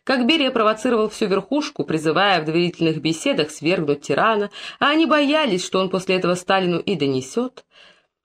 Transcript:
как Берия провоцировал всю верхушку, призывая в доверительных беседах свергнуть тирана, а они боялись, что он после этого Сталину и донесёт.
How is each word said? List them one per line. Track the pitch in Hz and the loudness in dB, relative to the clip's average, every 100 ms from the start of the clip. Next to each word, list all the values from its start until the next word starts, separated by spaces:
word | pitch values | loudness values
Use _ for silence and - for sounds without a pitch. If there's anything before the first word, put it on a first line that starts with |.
как | - 262 240 | -2 0 2
Берия | 320 262 | 2 2
провоцировал | 226 214 220 254 233 208 | 2 2 2 0 0 0
всю | - 208 | -2 0
верхушку, | 190 - 285 302 - | 0 0 -4 -4 -6
призывая | - 160 156 156 202 175 | -4 -2 0 2 2 2
в | |
доверительных | 151 165 175 - 165 151 | 2 0 0 0 -2 0
беседах | 160 165 277 269 151 | -2 -2 -2 0 -2
свергнуть | - 143 190 147 143 | -2 -2 0 0 -2
тирана, | - 143 208 214 202 - - - | -2 0 2 0 -4 -8 -12 -2
а | 262 | 0
они | 311 320 | 2 4
боялись, | 294 277 311 285 180 | 2 2 2 2 -2
что | - 190 | -2 -2
он | 190 | 0
после | 190 185 185 | -2 0 0
этого | 175 | 0
Сталину | 180 - 190 180 175 | -2 0 0 2 -2
и | - | -2
донесёт. | 175 139 131 127 233 254 - - _ - _ _ _ | -2 0 -2 -2 -4 -4 -8 -20 _ -20 _ _ _